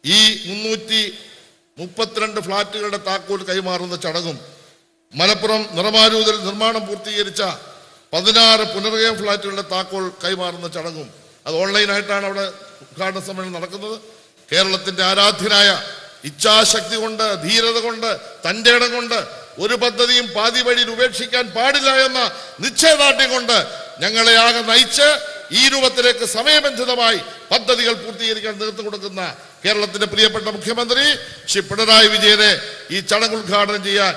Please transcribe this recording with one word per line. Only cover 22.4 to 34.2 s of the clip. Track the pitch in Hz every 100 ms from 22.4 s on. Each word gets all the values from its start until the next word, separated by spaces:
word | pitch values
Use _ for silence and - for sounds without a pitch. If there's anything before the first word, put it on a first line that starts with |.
| - -
നിശ്ചയദാർഢ്യം | 240 - 320 302 285 233 269 254
കൊണ്ട് | 240 220 - - - -
ഞങ്ങളെ | 175 226 226 226
ആകെ | 233 233 220
നയിച്ച് | 233 262 - 294 294 - - - 196
ഈ | 269
രൂപത്തിലേക്ക് | 269 254 254 240 - 226 214
സമയബന്ധിതമായി | 269 302 294 233 247 247 233 202 - - -
പദ്ധതികൾ | 240 - 240 233 190
പൂർത്തീകരിക്കാൻ | 214 196 226 214 214 202
നേതൃത്വം | 214 202 208
കൊടുക്കുന്ന | 202 196 190 175 - - -
കേരളത്തിന്റെ | 190 208 208 196 214
പ്രിയപ്പെട്ട | 202 220 220 214 208
മുഖ്യമന്ത്രി | 185 233 240 254 294 285 - - -
ശ്രീ | 202 180
പിണറായി | 202 220 220 214
വിജയനെ | 214 208 214 214 175 - - - 185
ഈ | 156
ചടങ്ങ് | 208 226 220
ഉദ്ഘാടനം | 190 202 202 208 190
ചെയ്യാൻ | 202 190 147